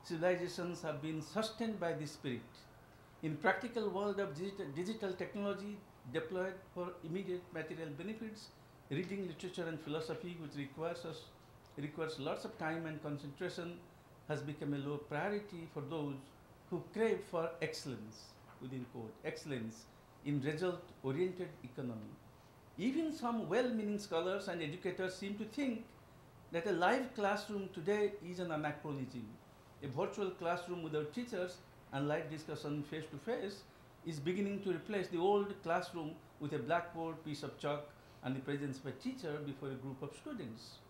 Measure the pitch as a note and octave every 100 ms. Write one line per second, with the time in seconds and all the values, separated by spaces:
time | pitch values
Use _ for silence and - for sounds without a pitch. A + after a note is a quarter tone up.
0 | - E3 F3 F3 F3 - F3 E3 D#3+ C#3+
1 | D#3 D#3+ - G#3+ A3 - A3+ G3+ E3+ D3
2 | D3 - C#3 A#2 - - - - - -
3 | - - D#3+ C#3+ F#3+ - A#3+ A#3 G#3 F#3
4 | G#3 G3 F#3+ D3 G3 G3 D#3 C#3 F3+ A3
5 | G3 F3+ F3 G#3 G3+ F#3+ G3+ G#3 - -
6 | B2+ D#3 D#3+ F#3 F#3+ F#3 - F3+ F3+ -
7 | D#3+ F3+ F#3+ F3+ - E3 D#3 E3 D#3 C#3+
8 | F#3 A3 A3 G#3 - - - - - C#3+
9 | F3+ G3+ F3+ D3+ F#3 F#3 E3 D#3+ C#3+ D#3
10 | D#3+ D#3 F3 E3+ D3 C#3+ C#3 - E3 E3+
11 | E3 D3+ - - - - - - D3 D#3
12 | D#3+ D#3 C#3+ F#3+ A3 - D#3+ E3 E3 D3+
13 | D3+ C#3+ D3 - F3+ - F3 F3 - -
14 | - - - D3 C#3 D3 D3 C#3+ C#3 D3
15 | - D3 F#3+ G#3 G#3 E3+ E3 D#3 C3+ D#3+
16 | C#3+ C3 - - - - - F3 - G3+
17 | A3+ F#3 - E3+ E3 - D#3 - C#3+ A2+
18 | G#2+ - - - - - C3 C3 A#2+ B2
19 | A2 - D3+ D#3+ D#3 C3 A2 - - -
20 | - - C#3+ D3 D3 D3+ F3+ F3 - -
21 | C3+ C#3 F#3 F3+ E3+ - A#2+ - B2+ A2
22 | G#2+ - - - - - - - A3 D#4
23 | D#4+ - A#3+ A3+ D#3+ G#3+ B3+ A3 G#3 G3+
24 | - E3 F3+ G3 G3 F3 D#3 F3+ F#3 F#3
25 | F#3 - G3 G#3 G#3+ - C4+ A3 - -
26 | - - - - - E3+ G#3 E3+ F3+ C4
27 | B3+ - G3+ G3+ - G#3 F#3+ - D#3+ G#3
28 | G3+ - E3+ F3+ F3 D3+ D3+ D3 D#3 C#3
29 | A#2+ B2 G#2+ - - - - - C3+ C3
30 | G3+ G#3+ F#3+ F3+ E3+ F3 F3 F3 D#3+ D3+
31 | D3+ A#3+ A#3+ F#3+ F3+ - - - - C3+
32 | C#3+ D#3 D3+ D#3 - D3 D3 D3 C#3+ D#3
33 | D3+ C#3+ - C4 G3+ G3+ - - - -
34 | E3+ D3+ D3 F#3 G3+ G3+ G3 E3 - G#3
35 | - F3 F#3 G3+ G3+ G3 E3 E3+ - F3
36 | D3+ F3 - - D3 D3 B2+ E3+ E3+ E3
37 | E3 D#3 D3+ C#3+ C#3+ - D3 D3 - -
38 | - - B2+ C3 C#3 C#3+ C#3+ C3 C3+ -
39 | B3+ C4 E3 D3 C#3+ C3+ C#3 B2 C3+ C3
40 | C#3+ - D4+ B3 B2+ A2 - -